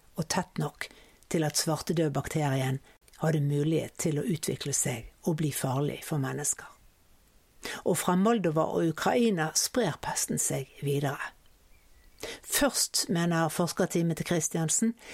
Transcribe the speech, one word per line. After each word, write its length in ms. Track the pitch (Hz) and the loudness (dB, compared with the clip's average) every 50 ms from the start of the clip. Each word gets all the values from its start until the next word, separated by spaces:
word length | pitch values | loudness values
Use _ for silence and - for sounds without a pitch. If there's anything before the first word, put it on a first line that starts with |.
| _ _ - | _ _ -6
og 100 | - 156 - | -6 -4 -2
tett 300 | - - 175 - - - | -2 -2 -2 -2 -4 -4
nok, 300 | 151 147 - - - - - - - - - _ - _ | -4 -4 -4 -8 -12 -12 -12 -18 -20 -20 -20 _ -6 _
til 140 | - 175 156 | 0 0 0
at 100 | 147 - | 0 0
svartedaudbakterien 1200 | - - - 156 147 - - 180 165 165 156 139 143 139 - - 156 151 143 135 135 131 131 131 135 - - - _ _ _ - - | 0 0 0 0 0 0 -2 0 2 2 2 0 -2 -4 -2 -2 0 0 2 2 0 0 0 -2 -4 -6 -10 -20 _ _ _ -8 -2
hadde 200 | - 160 156 156 | 0 2 2 2
mulighet 540 | 143 143 143 143 143 156 160 151 - - - - | 2 2 2 2 2 2 2 0 0 -2 -6 -4
til 200 | - 170 151 143 | -2 0 0 0
å 80 | 151 | 0
utvikle 480 | 247 175 151 - - 135 - - 143 135 | 0 -2 -2 -2 -4 -4 -4 -4 -4 -2
seg 320 | - - 143 123 113 117 - - _ - | -2 -2 -2 -4 -4 -8 -12 -18 _ -2
og 160 | - 165 156 | -2 0 0
bli 140 | 160 147 131 | 0 -2 0
farlig 460 | - - 135 123 135 147 143 - - - | -2 -2 0 0 0 0 -2 -2 -6 -6
for 120 | - 165 147 | -4 -2 -2
mennesker. 480 | 135 131 131 139 147 - - - - - - - - - _ _ _ _ - _ _ _ _ _ _ _ _ - - - - - - | 0 -2 -2 -2 -2 -2 -4 -4 -6 -14 -20 -20 -20 -20 _ _ _ _ -20 _ _ _ _ _ _ _ _ -16 -12 -12 -12 -4 -2
Og 120 | - 185 - | -2 0 0
fra 180 | - - 180 | 2 2 2
Moldova 480 | 180 190 220 240 226 175 175 151 160 156 - - | 4 4 4 4 4 2 2 2 2 2 2 2
og 160 | 175 170 170 | 2 0 0
Ukraina 640 | 160 - - 190 240 254 240 226 202 165 156 160 - | 0 0 0 2 2 4 4 4 2 2 0 0 0
sprer 460 | - - - - 254 233 175 143 - - | -2 -2 0 0 0 0 0 -2 -4 -6
pesten 360 | - 160 - - - - 143 | -6 -4 -4 -2 -2 -2 -2
seg 280 | - - - 139 135 - - - - | -2 -2 -2 -4 -6 -8 -10 -6 -2
videre. 360 | 143 143 139 143 139 139 151 - - - - _ - - _ _ _ - - _ - - - - - - - - - - - - | -2 0 0 0 -2 -4 -4 -8 -12 -12 -16 _ -20 -20 _ _ _ -20 -20 _ -20 -20 -20 -20 -20 -18 -16 -14 -14 -14 -14 -8
Først, 640 | - - - 294 269 - - - - - - - - | -4 0 2 2 2 2 0 -2 0 0 -2 0 0
mener 400 | - 170 170 170 170 165 165 156 - | 2 2 2 2 4 2 2 2 2
forskerteamet 640 | - 175 165 - - 190 170 - 175 170 170 160 - | 0 0 0 2 0 0 0 2 2 2 2 0 0
til 80 | 160 | 0
Christiansen, 680 | - 175 170 156 - - 170 165 156 - - 226 226 233 - - - | 0 0 0 0 0 0 0 0 2 2 2 2 0 0 -2 -10 -18